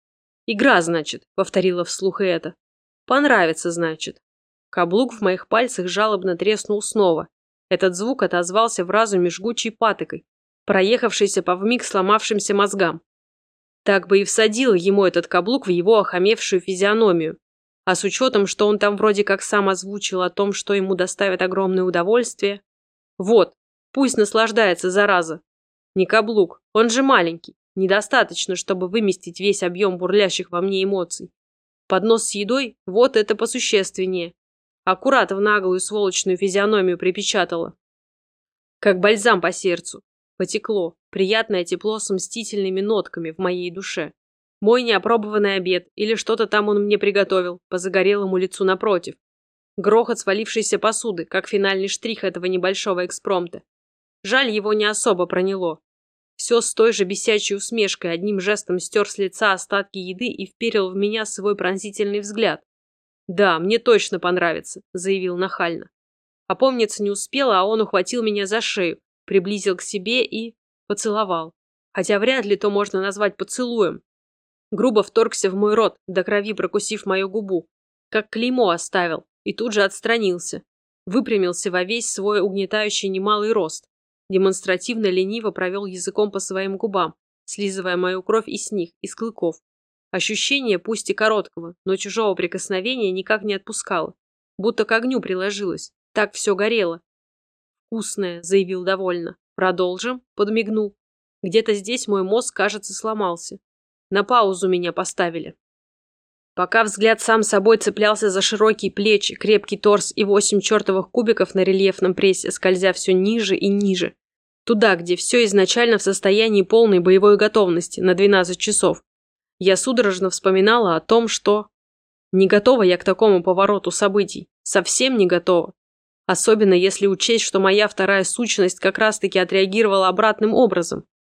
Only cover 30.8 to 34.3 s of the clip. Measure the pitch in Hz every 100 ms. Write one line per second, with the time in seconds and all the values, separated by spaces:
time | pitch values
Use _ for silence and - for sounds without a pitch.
30.8 | 190 196 175 - 180 _ _ _ _ _
31.8 | - 185 214 226 - 202 202 262 247 -
32.8 | - 196 240 220 208 214 233 247 - 202
33.8 | 190 - 185 185 170